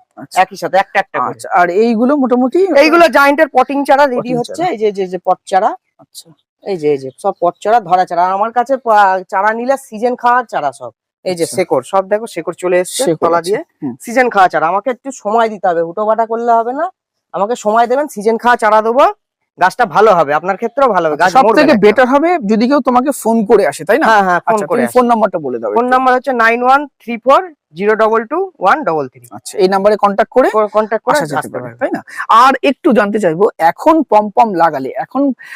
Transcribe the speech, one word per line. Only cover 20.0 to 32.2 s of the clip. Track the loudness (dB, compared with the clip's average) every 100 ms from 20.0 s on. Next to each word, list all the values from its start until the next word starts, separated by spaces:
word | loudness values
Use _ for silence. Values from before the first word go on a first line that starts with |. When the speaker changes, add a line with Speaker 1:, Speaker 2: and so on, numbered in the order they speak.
| 4
Speaker 2:
হবে, | 4 2
আপনার | -2 -2 -4
ক্ষেত্রেও | -6 0 0
ভালো | 2 0
হবে, |
Speaker 1:
আচ্ছা, | 0
Speaker 2:
গাছ | 2
Speaker 1:
সব | 4
Speaker 2:
মরবে | 4 4
Speaker 1:
থেকে | 4
Speaker 2:
না |
একদম। | 4 4
Speaker 1:
বেটার | 4 2
হবে | 2 2 0
যদি | 0 0 2
কেউ | 0
তোমাকে | 0 0 -2
ফোন | -4 -2 -2
করে | 2 2 2
আসে, | -2
তাই | -2 0
না? | 2
Speaker 2:
হ্যাঁ, | 2
হ্যাঁ, | 2 0
ফোন | 0
Speaker 1:
আচ্ছা, | -2 -2
Speaker 2:
করে | -2
Speaker 1:
তুমি | 0
Speaker 2:
আসে। |
Speaker 1:
ফোন | 2 2
নাম্বারটা | 2 0 -4
বলে | -6 -6
দাও | -2
Speaker 2:
ফোন | -2
Speaker 1:
একটু। | 0
Speaker 2:
নাম্বার | 0 2
হচ্ছে | 0 0
নাইন | 0 0 0
ওয়ান | 2 0 0
থ্রি | _ -10 -4
ফোর | 2 2 0 -12 _
জিরো | -4 -2
ডাবল | 2 2 0
টু | -2 -4 -6 -2
ওয়ান | 0 0
ডাবল | 0 -4 -6
থ্রি। | -12 -20
Speaker 1:
আচ্ছা, | -20 -10 -2
এই | 0
নাম্বারে | 2 0 2
কন্ট্যাক্ট | 2 0 0
করে | 2 2
Speaker 2:
কো-, | 0 0
কন্ট্যাক্ট | -2 -2 -4
করে | -2 -2
Speaker 1:
আসা | -2
যেতে | -6
Speaker 2:
আসতে | -6
Speaker 1:
পারে, | -10
Speaker 2:
পারেন। | -12 -8
Speaker 1:
তাই | -6
না? | -6 -10 -12